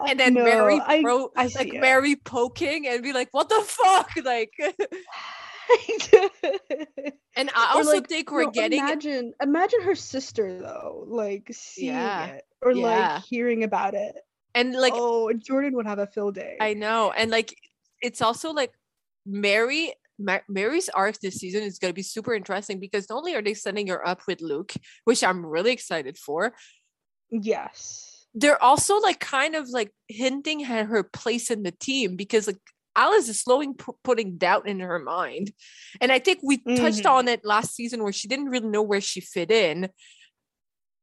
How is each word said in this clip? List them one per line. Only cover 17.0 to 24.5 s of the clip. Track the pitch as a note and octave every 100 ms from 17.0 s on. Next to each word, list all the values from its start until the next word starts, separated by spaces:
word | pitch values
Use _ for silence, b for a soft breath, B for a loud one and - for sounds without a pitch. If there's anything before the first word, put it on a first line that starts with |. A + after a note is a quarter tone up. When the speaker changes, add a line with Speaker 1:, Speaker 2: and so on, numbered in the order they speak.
| G#3
Speaker 1:
And, | - A3+
like, | A3+ A3 - _ _ _ _
it's | B3 -
also, | A3+ A#3 D#4+
like, | D4+ B3+ _ _ _ _ _ G3
Mary, | G3 G3+ G#3 A#3+ D4 E4 - _ -
Ma-, | G3 F#3+ -
Mary's | F#3+ G#3+ D#4+ -
arc | F#3+ G3 -
this | F#3+ -
season | F#3 G3+
is | G#3 F#3
gonna | F#3
be | F3
super | F#3+ A3 A3
interesting | A3 F#3+ G3 G#3 F#3+
because | G3 G#3 F#3+
not | A#3
only | F4 C#4+
are |
they | G#3
setting | G#3+ G#3 G#3 G3
her | F3+ F3
up | F3+ -
with | F3
Luke, | D#3+